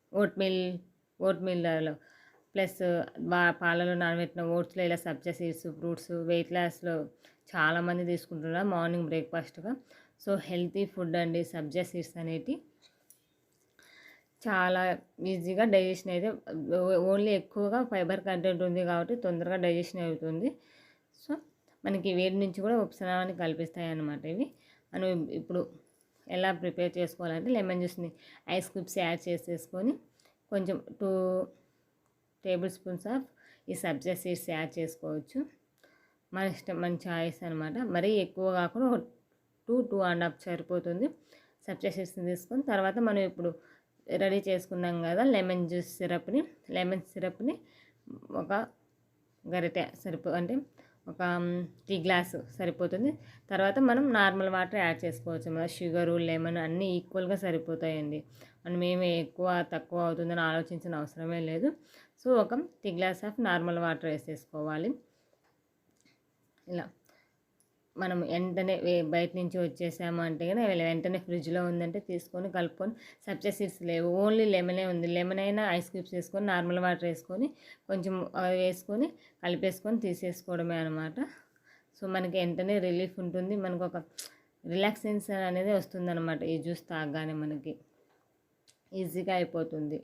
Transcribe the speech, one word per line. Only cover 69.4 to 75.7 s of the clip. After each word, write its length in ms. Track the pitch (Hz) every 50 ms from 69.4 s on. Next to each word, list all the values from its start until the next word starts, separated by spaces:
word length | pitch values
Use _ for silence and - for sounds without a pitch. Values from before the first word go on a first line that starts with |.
| 180 170 - 185
వచ్చేసాము 640 | 175 160 - - 175 170 165 - 180 170 170 170
అంటే 220 | 165 165 160 151 170
కనుక 200 | 175 196 240 233 208
వె-, 100 | 185 170
వెంటనే 400 | 165 165 165 165 - 180 185 180
ఫ్రిడ్జ్లో 420 | 185 - 175 175 139 165 170 180 180
ఉందంటే 340 | 175 175 170 170 170 170 202
తీసుకొని 480 | 196 - 180 175 175 - - 180 185 190
కలుపుకొని, 420 | 175 180 170 160 170 - 190 214 233 - - - - _
సబ్జా 300 | - 208 196 - - 208
సీడ్స్ 300 | 196 - 208 180 - -
లేవు, 280 | 170 170 170 165 170 175 175
only 300 | 190 202 214 220 220 220
లెమనే 380 | 214 196 180 180 180 180 185 190
ఉంది, 220 | 185 180 170 170 170
లెమన్ 340 | 175 175 180 185 190 190 196
అయినా 200 | 202 202 214 214
ఐస్ 200 | 196